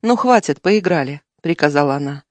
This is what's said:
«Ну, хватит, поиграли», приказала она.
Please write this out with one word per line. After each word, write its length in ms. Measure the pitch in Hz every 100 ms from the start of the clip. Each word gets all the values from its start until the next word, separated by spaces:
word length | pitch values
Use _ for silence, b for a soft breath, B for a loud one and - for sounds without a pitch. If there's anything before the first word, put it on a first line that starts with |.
«Ну, 140 | 226 240
хватит, 460 | 247 240 - 139
поиграли», 600 | 180 214 180 175 135 143 _ _
приказала 540 | 160 165 151 143 143 139
она. 280 | 143 143 _